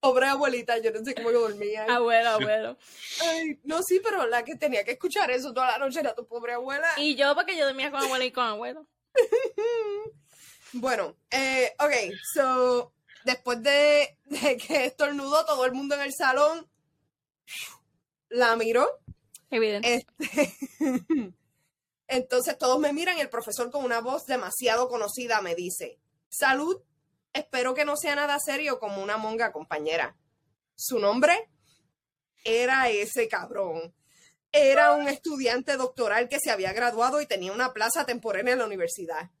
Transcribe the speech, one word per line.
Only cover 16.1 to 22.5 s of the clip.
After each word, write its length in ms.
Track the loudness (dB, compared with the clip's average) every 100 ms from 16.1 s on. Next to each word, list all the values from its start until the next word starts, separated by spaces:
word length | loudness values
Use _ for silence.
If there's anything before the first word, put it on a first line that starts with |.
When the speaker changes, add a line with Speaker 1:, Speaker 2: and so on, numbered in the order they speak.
Speaker 1:
salón, 560 | -2 0 4 4 2 -10 _ _ _ _ _ _ _ _ -14 -14 -18 _ _ _ _ _
la 260 | 2 4
miró. 460 | 4 2 2 2 0 -14 -20 _ -20 _
Speaker 2:
Evidente. 560 | 0 0 0 0 0 -2 _
Speaker 1:
Este, 340 | -6 0 0 0 -14 _
<laughs> 560 | -2 -2 0 -2 -2 -12 _ _ _ _ _ _ _
entonces 500 | -2 0 0 0